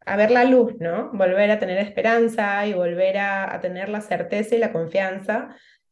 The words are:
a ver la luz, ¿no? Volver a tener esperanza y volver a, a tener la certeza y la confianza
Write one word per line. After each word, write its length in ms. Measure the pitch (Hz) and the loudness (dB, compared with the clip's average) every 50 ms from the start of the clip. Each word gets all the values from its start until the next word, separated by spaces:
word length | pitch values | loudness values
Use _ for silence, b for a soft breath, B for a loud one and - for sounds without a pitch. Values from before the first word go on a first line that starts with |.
| _ | _
a 120 | 185 196 | -4 0
ver 140 | 202 214 214 | 2 2 4
la 140 | 247 247 247 | 4 4 6
luz, 300 | 262 254 254 226 233 208 - | 6 6 6 4 4 0 -4
¿no? 320 | 165 170 175 214 269 - | -4 -4 -4 -4 -4 -4
Volver 380 | - 196 190 180 185 196 208 208 | -2 0 2 2 4 4 4 2
a 80 | 214 208 | 2 0
tener 200 | 202 185 180 196 | -2 -2 -2 -2
esperanza 880 | 208 208 - 196 190 226 233 233 233 226 226 233 208 202 202 202 208 | -4 -2 -2 -2 0 2 2 4 2 2 0 0 -2 0 0 -2 -2
y 80 | 214 196 | -2 -2
volver 440 | 180 175 175 170 180 190 190 190 196 | 0 -2 -2 0 0 0 0 2 0
a, 340 | 202 196 196 196 190 - - | -2 -2 -2 -2 -4 -6 -6
a 60 | - | -6
tener 280 | - 180 180 180 196 208 | -6 -6 -6 -6 -6 -6
la 120 | 208 208 | -6 -8
certeza 540 | 208 - 185 170 175 - 202 208 214 214 240 | -6 -4 -4 -4 -4 -2 -4 -4 -2 0 0
y 40 | 226 | 0
la 140 | 226 214 | 0 0
confianza 840 | - 165 165 160 - 196 190 190 190 196 196 214 214 247 254 B B B B B B B _ _ | -2 -4 -4 -2 -2 -2 -2 -2 -4 -6 -4 -4 -4 -4 -4 B B B B B B B _ _